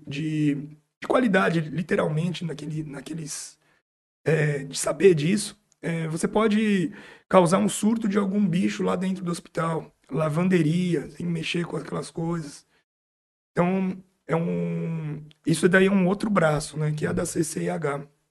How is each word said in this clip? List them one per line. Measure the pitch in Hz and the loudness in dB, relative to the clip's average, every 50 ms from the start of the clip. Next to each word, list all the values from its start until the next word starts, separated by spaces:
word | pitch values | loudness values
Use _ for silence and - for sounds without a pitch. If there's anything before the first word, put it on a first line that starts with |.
| - | -12
de, | 147 143 143 160 156 156 151 151 147 139 | -10 -8 -6 -4 -4 -2 0 2 2 0
de | - - - - - _ _ _ _ - - | 0 -4 -10 -14 -20 _ _ _ _ -4 0
qualidade, | - 254 254 226 185 190 196 190 165 170 | 2 2 4 4 4 4 2 2 2 0
literalmente, | 156 151 147 160 185 - 202 202 165 165 151 156 170 185 165 - 180 | -2 -2 -4 -6 -2 0 0 0 0 0 -2 -2 -2 -2 -4 -4 -6
naquele, | 160 - - - 165 151 156 | -8 -8 -8 -8 -8 -8 -8
naqueles, | 151 151 131 135 131 - 311 - 151 151 - - - - - _ _ _ _ _ _ _ _ _ _ _ _ _ _ | -8 -10 -12 -14 -12 -12 -10 -10 -10 -10 -10 -12 -12 -14 -18 _ _ _ _ _ _ _ _ _ _ _ _ _ _
é, | 143 160 156 151 151 147 143 - | 0 0 2 2 0 0 -2 -6
de | - - - | -8 -8 -4
saber | - - - - 160 196 175 | -4 -4 0 4 6 6 6
disso, | 151 143 165 202 208 - - - _ _ _ _ _ | 6 2 0 0 0 -2 -6 -10 _ _ _ _ _
é, | - 180 165 165 160 160 | -6 -6 -4 -4 -4 -4
você | 160 165 - | -4 -4 -4
pode | 190 - 208 214 220 208 214 220 214 202 190 170 - - - - - - - _ _ | 0 0 2 2 4 2 2 2 2 2 2 0 -2 -6 -10 -18 -20 -20 -20 _ _
causar | - 185 180 160 185 196 | 6 6 6 6 4 4
um | 214 190 | 2 0
surto | - - - 208 233 226 - 202 | 0 2 2 2 2 2 0 0
de | 196 208 | 0 0
algum | 202 190 190 208 208 | 0 0 2 2 2
bicho | 180 165 180 202 208 202 - | 2 2 2 0 0 -2 -2
lá | 185 185 190 | -2 -2 0
dentro | 180 190 190 190 185 190 | 0 -2 -2 -4 -4 -4
do | 170 | -6
hospital. | 170 - - - - 175 165 165 165 151 - - _ _ _ - | -6 -8 -10 -8 -4 -2 -2 -2 -2 -4 -6 -10 _ _ _ -6
Lavanderia, | 135 160 156 156 147 165 180 185 185 175 160 147 165 175 180 180 165 143 - - | -2 -2 0 0 2 2 2 4 4 4 4 4 2 2 2 2 0 0 -2 -6
tem | - - 170 | -8 -6 -4
que | 175 | -4
mexer | 170 160 165 - - 175 170 | -4 -4 -4 -4 -4 -4 -4
com | - - | -4 -6
aquelas | 165 160 - 170 165 147 - | -8 -6 -6 -6 -8 -8 -8
coisas. | - 175 165 165 170 170 156 143 - - - _ _ _ _ _ _ _ _ _ _ _ _ _ _ _ _ _ | -6 -6 -4 -2 -4 -4 -6 -8 -14 -18 -20 _ _ _ _ _ _ _ _ _ _ _ _ _ _ _ _ _
Então, | _ 165 175 180 190 190 190 185 - - - _ _ _ _ | _ 2 2 2 2 0 0 -2 -4 -6 -12 _ _ _ _
é | - 156 | -2 -2
um, | 165 170 175 175 175 170 - 170 170 170 165 165 160 156 151 147 151 - - - _ _ | 0 0 0 -2 -2 -2 -2 -2 -4 -4 -4 -4 -6 -6 -8 -8 -10 -12 -16 -20 _ _
isso | - 160 151 - 185 | 0 2 4 4 4
daí | 175 190 190 | 6 6 6
é | 190 | 6
um | 202 196 180 | 4 4 4
outro | 175 202 202 - 220 | 2 2 0 0 0
braço, | 202 185 165 156 151 143 147 - - 151 | 2 2 4 2 2 0 -2 -6 -6 -4
né, | 151 151 | -2 -2
que | 151 151 175 | -2 -2 -2
é | 175 | -2
a | |
da | 175 180 180 | -2 -2 -4
C | 170 - 180 165 | -2 -2 -2 -4
C | - - 180 170 | -2 -4 -4 -4
I | 175 | -4
H. | 180 175 156 143 143 139 127 - _ _ _ _ | -4 -4 -4 -4 -4 -6 -8 -14 _ _ _ _